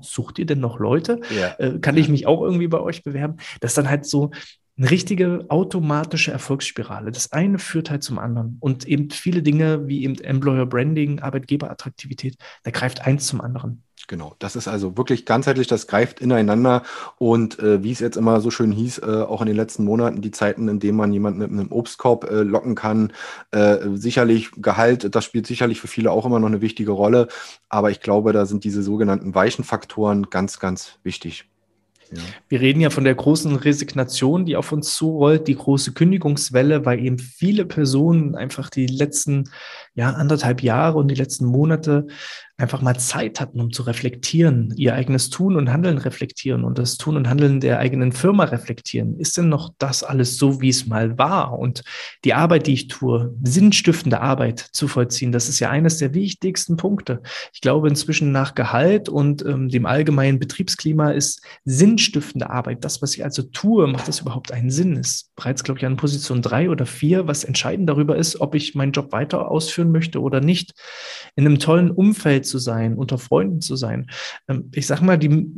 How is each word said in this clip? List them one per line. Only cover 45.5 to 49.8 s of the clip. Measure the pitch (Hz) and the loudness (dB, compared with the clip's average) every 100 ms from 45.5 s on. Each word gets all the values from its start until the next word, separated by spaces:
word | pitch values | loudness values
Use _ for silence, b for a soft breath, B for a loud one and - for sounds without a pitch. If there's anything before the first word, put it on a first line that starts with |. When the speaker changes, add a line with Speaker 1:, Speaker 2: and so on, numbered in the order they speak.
Speaker 1:
und | 175 135 | 2 2
Handeln | 139 180 143 | 2 2 0
reflektieren | 127 - 127 - 135 123 | -2 -6 -8 -6 -4 -2
und | 120 123 | 0 -2
das | 123 - | -2 -4
Tun | - 151 | -2 0
und | 123 | 2
Handeln | 135 143 135 | 4 4 4
der | 127 117 | 2 2
eigenen | 127 131 127 | 2 2 0
Firma | 123 180 202 | 2 2 4
reflektieren. | 160 120 - 120 - 120 110 110 | 2 0 -6 -10 -8 -4 -4 -4
Ist | - - | -4 0
denn | 170 | 2
noch | 147 - | 2 -2
das | - | -6